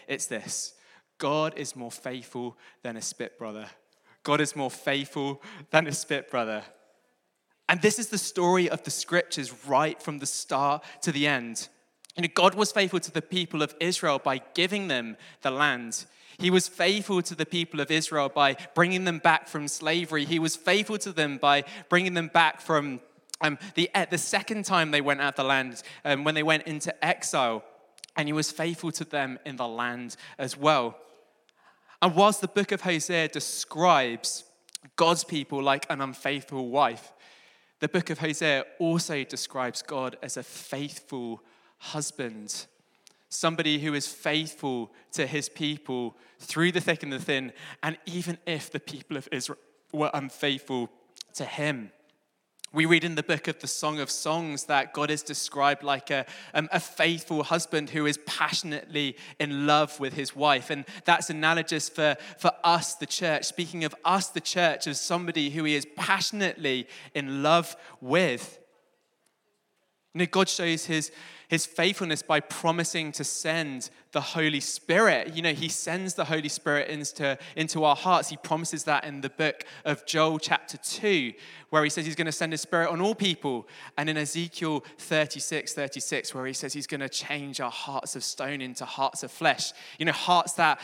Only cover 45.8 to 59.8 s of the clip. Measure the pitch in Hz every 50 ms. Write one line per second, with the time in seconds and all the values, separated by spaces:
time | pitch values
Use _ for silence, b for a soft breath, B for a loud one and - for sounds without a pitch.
45.8 | - - 127 123 120 113 - b b b b b - - - 156 165 180 170 180
46.8 | - 180 165 - - 147 135 127 - - 143 131 131 120 - B B B B B
47.8 | - 156 160 - - - 170 175 170 175 170 - - 175 165 147 - - - 143
48.8 | - - - 131 - - - 135 131 - 156 127 123 - 139 - _ _ _ _
49.8 | _ - - 151 151 147 - 143 135 131 - - - 143 135 135 - - 131 123
50.8 | 117 110 _ _ _ _ _ - - _ - - 139 110 - - 147 151 143 123
51.8 | 107 95 _ _ _ _ _ _ _ _ _ _ _ _ _ _ - - - 151
52.8 | 160 160 170 165 165 170 160 151 143 - 170 143 - 170 147 - - 143 - -
53.8 | - 151 151 151 139 - - - - 156 160 165 170 156 143 135 - - 147 139
54.8 | 135 135 - 147 147 147 151 151 - - 143 - - - - 143 139 143 143 139
55.8 | 147 143 139 131 - - 143 135 127 B B B B B B 151 151 156 185 170
56.8 | - - - - 156 165 170 160 - - 165 151 143 - 170 165 165 - 165 156
57.8 | 151 123 - 156 151 147 147 147 - - - - 160 151 - - - 151 147 151
58.8 | - - 156 147 147 135 127 B B B B B 151 147 143 139 143 147 151 151